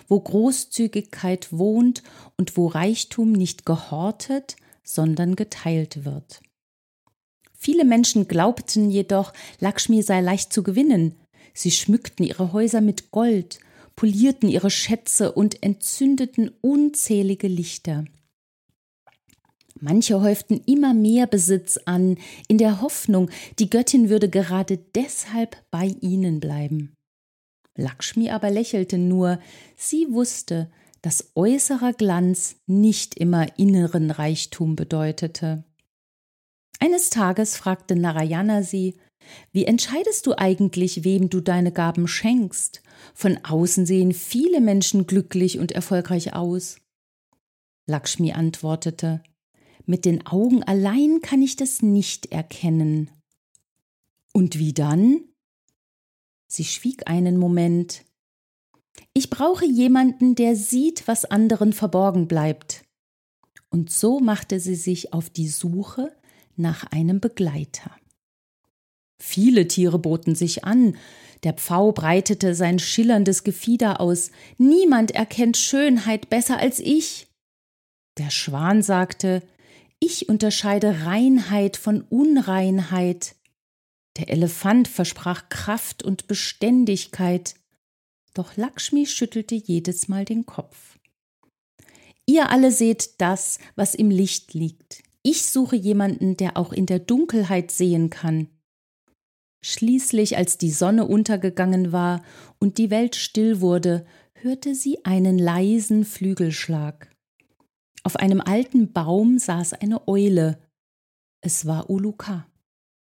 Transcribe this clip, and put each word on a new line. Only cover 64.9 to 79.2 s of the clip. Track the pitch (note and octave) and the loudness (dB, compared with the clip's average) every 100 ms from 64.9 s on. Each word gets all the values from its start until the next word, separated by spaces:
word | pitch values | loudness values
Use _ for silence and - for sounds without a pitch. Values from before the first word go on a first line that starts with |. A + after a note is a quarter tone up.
| F3 - | -4 -4
auf | E3+ E3 | -8 -6
die | - D#3 | -6 -6
Suche | D3+ F3 F3+ G3+ - D4 - _ _ _ - | -4 -4 -4 -6 -8 -8 -10 _ _ _ -4
nach | E3+ D#3 - | -4 -4 -6
einem | D3+ E3 F#3+ | -2 0 0
Begleiter. | A#3 - E3+ C#3+ C#3+ - - - _ _ _ _ _ _ _ _ _ _ _ _ | -2 -2 -4 -4 -10 -14 -18 -20 _ _ _ _ _ _ _ _ _ _ _ _
Viele | - - A#3 A#3 E3+ | -6 2 4 6 4
Tiere | - F3 E3+ | 2 2 0
boten | E3 E3 E3 | -2 -2 -2
sich | D#3+ E3+ - | -2 -2 -4
an. | - B3 A3+ - - - - - | 0 4 4 2 -10 -20 -20 -8
Der | D#3+ | -6
Pfau | D#3 - F3 G#3 | -4 -2 2 2
breitete | G#3+ D#3+ F3+ F#3+ G#3 F#3 F3 | 2 2 2 0 0 0 0
sein | F3 F3+ | 0 0
schillerndes | - - A#3 G#3+ G3 F#3 | 0 2 4 4 2 0
Gefieder | G#3+ - - A#3+ A3 - | -2 -4 0 0 0 0
aus. | F3 F3 - - - - | 0 0 -4 -12 -8 2
"Niemand | C4 E4+ F4+ A#3 A3 | 6 6 6 4 2
erkennt | - A3 - A#3 A3+ | 0 -2 0 0 0
Schönheit | - C#4 D4 A#3+ G3+ G#3+ - | 0 2 4 2 2 -4 -2
besser | A3+ A#3+ B3 | 0 0 0
als | C4 - | -2 -2
ich." | - D4+ D#4+ - - _ _ _ _ _ _ _ _ - | 0 0 0 -8 -18 _ _ _ _ _ _ _ _ -10
Der | D3 | -6
Schwan | - - C#3 E3+ G#3+ | -6 -4 -2 2 2
sagte: | G3 F#3 F#3 - | 2 0 0 -2